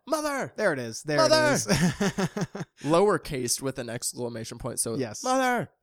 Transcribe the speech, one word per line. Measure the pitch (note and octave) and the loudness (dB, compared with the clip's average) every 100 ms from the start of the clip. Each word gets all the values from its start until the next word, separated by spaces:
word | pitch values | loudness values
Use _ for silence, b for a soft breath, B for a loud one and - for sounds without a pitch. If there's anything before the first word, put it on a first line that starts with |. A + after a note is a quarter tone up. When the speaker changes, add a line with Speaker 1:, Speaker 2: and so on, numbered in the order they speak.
| - | -4
Speaker 1:
Mother! | D4+ D4+ C#4 F#3 - | -2 -2 -4 -6 0
Speaker 2:
There | G#3 | 0
it | C#3 | 0
is. | A#2 A2 | -4 -8
There | D3+ D3 | -2 2
Speaker 1:
Mother! | D#4 G#3 D4 | 4 6 4
Speaker 2:
it | |
is. | C#4 G#3 | 2 2
<laughs> | D#3+ E3+ - G3+ - F#3 - E3+ G3+ E3 _ | 4 4 2 0 0 -2 -2 -6 -6 -12 _
Speaker 1:
Lowercased | C#3 E3 G#3 E3+ - C#3+ A#2+ - | 2 4 6 2 -2 -4 -2 -2
with | C3+ C3 | -2 -6
an | A#2+ | -8
exclamation | A#2+ - - A#2+ A#2 A2+ A#2+ | -6 -6 -6 -6 -6 -10 -8
point. | B2 A2+ | -8 -4
So | A#2 A2+ | -4 -2
Speaker 2:
Yes. | A#2+ A2 | -4 -4
Speaker 1:
Mother! | B3+ C4 B3+ B3 C#3+ _ | -2 0 2 -2 -4 _